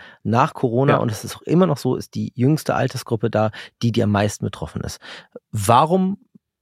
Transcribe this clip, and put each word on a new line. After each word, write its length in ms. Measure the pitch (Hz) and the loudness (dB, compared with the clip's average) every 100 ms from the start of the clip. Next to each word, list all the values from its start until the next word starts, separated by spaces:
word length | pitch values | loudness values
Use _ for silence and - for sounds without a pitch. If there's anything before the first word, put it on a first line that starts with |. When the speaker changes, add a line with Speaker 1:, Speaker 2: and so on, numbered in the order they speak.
| - - | -8 -8
Speaker 1:
nach 280 | 95 113 151 | 0 2 2
Corona, 420 | - 127 113 139 | 0 -2 2 2
Speaker 2:
Ja. 40 | 139 | 2
Speaker 1:
und 140 | 117 | 0
es 100 | 104 | -4
ist 140 | - - | -8 -10
auch 60 | |
immer 240 | - 165 185 | 0 2 2
noch 100 | 143 | 0
so, 160 | 127 | -2
ist 220 | 127 - - | -4 -4 -8
die 160 | 107 | -6
jüngste 400 | - 123 156 - | 0 0 2 0
Altersgruppe 560 | - 127 127 - 117 117 | 0 -2 -4 -6 -4 0
da, 220 | 107 107 - - _ | 0 0 -4 -16 _
die, 100 | 117 | -2
die 100 | 113 | 0
am 80 | 104 | 2
meisten 340 | 101 104 - | 2 0 -2
betroffen 360 | 104 - - - | -8 -8 -10 -8
ist. 180 | - - - - - - - | -10 -12 -16 -20 -20 -20 -10
Warum, 640 | 110 98 120 156 185 185 196 _ _ _ _ | -4 4 4 4 2 0 -4 _ _ _ _